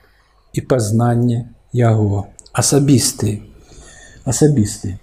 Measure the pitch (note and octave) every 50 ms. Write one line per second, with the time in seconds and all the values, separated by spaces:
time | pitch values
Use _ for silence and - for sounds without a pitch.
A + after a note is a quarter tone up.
0 | _ _ _ _ _ _ _ _ _ _ - - - - C#3 B2 G#2+ G2+ A2 A2+
1 | A#2+ A#2+ A#2+ A#2 A#2+ B2 A#2 A#2+ A#2+ - - _ _ _ - B2 A#2+ A#2 A2 G#2+
2 | G#2+ G2+ G2+ G2 - - - - - - - - - - D3+ C#3 C#3+ C#3+ C#3 A#2
3 | - - - - G#2+ A2 G#2+ G2+ - - - - - - - - - - - -
4 | - - - - - B2+ A#2+ - D#3 D3+ C#3+ A2 G#2 G#2+ - - - G2+ G2 -